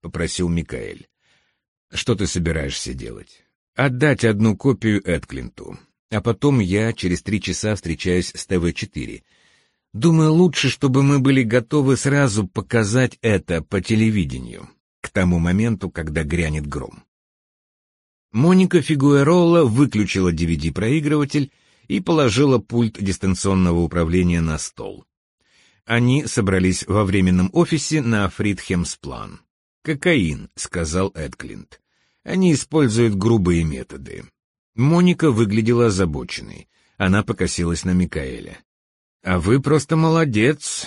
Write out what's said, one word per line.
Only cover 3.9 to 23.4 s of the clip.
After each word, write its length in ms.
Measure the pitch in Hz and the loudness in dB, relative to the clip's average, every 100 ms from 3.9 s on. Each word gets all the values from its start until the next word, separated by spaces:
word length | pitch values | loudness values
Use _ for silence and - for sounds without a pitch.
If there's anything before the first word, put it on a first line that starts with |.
| 123 151 131 113 | 2 2 2 2
одну 320 | 104 110 95 | 2 2 2
копию 440 | 143 107 110 104 95 | 0 0 0 0 0
Эдклинту. 680 | 80 - 67 60 - 50 - _ _ - | -4 -4 -12 -12 -16 -18 -18 _ _ -6
А 120 | 107 | -4
потом 380 | 117 110 143 135 | -2 0 2 2
я 340 | 92 98 113 | 2 0 0
через 280 | 110 92 87 | -2 -2 -2
три 180 | - 104 | -2 -4
часа 360 | - 87 107 104 | -4 -4 -4 -4
встречаюсь 560 | 85 78 92 90 90 - | -6 -6 0 0 -2 -8
с 120 | - | -4
Т 100 | 90 | -2
В 160 | 85 | 0
четыре. 500 | 82 107 76 58 53 _ _ _ _ _ _ _ | -4 -10 -10 -12 -14 _ _ _ _ _ _ _
Думаю, 400 | 104 165 160 156 | 0 2 4 4
лучше, 360 | 160 180 - 131 | 6 4 2 -2
чтобы 320 | - 139 131 | 0 0 2
мы 180 | 139 143 | 4 4
были 240 | 131 135 | 4 2
готовы 540 | 113 123 110 151 135 123 | 2 0 0 0 2 2
сразу 500 | 139 143 139 101 95 | 2 2 2 0 -4
показать 680 | - - 117 101 120 123 - | -6 -2 -2 2 0 0 -2
это 400 | 117 98 - 85 | 0 0 0 -6
по 200 | - 101 | -2 -4
телевидению, 880 | - 110 110 107 82 64 58 - - _ _ _ | 0 2 2 0 -2 -6 -12 -16 -20 _ _ _
к 80 | - | -8
тому 300 | 101 90 87 | 0 2 2
моменту, 500 | 85 95 117 104 92 | 2 0 0 -2 -6
когда 340 | - 80 78 | -8 -6 -6
грянет 440 | 76 85 80 76 73 | -4 -2 -2 -4 -6
гром». 360 | 73 60 - _ _ _ _ _ _ _ _ _ _ _ _ _ | -10 -12 -16 _ _ _ _ _ _ _ _ _ _ _ _ _
Моника 500 | 107 160 185 185 175 | 0 4 4 4 2
Фигуэрола 840 | 147 151 139 143 139 180 170 170 135 | 0 2 4 4 4 4 4 4 4
выключила 640 | 113 143 107 95 95 90 | 4 2 2 -2 0 0
D 140 | 82 85 | 0 0
V 100 | 80 | -2
D-проигрыватель 960 | 78 80 110 156 147 151 143 151 135 _ _ _ - | -2 -4 -2 -2 0 -2 0 -2 -4 _ _ _ -6
и 120 | - | -4
положила 600 | 180 160 131 104 143 123 | 0 2 2 4 4 2
пульт 380 | - 120 113 - | 0 -2 -2 -2
дистанционного 800 | 98 90 95 90 | -4 -2 -2 0